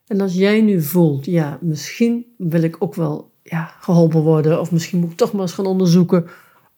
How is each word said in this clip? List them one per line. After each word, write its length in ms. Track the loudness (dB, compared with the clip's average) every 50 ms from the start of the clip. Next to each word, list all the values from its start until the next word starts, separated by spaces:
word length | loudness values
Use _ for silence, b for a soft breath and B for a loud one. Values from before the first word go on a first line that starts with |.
| _ -6
En 140 | -4 -4
als 120 | -2 -2 0
jij 280 | 0 2 2 4 4
nu 200 | 4 2 2 0
voelt, 440 | -2 0 2 2 2 2 2 -2 -4
ja, 320 | -2 -2 0 -2 -2 -6 -6
misschien 640 | -4 -4 -4 -4 -8 -12 -4 -2 0 0 0 -2 -6 -10 _ -8
wil 240 | -6 -2 0 0
ik 140 | 0 0 -2 -4
ook 160 | -8 -6 -4
wel, 360 | -4 -4 -4 -4 -8 -10 _ _ _ _
ja, 320 | -8 -8 -8 -8 -8 -12 _
geholpen 420 | -4 0 4 4 4 4 4 2
worden, 380 | 2 4 2 2 2 2 0 0
of 120 | -2 -2
misschien 280 | -2 -4 -2 -2 -4 -4
moet 120 | -4 -4
ik 60 | -2 -2
toch 140 | -2 -2
maar 100 | -2 -4
eens 120 | -6 -6 -6
gaan 120 | -6 -4
onderzoeken 640 | -2 -2 0 2 4 4 4 4 4 2 0 0 B B B B B B B B B B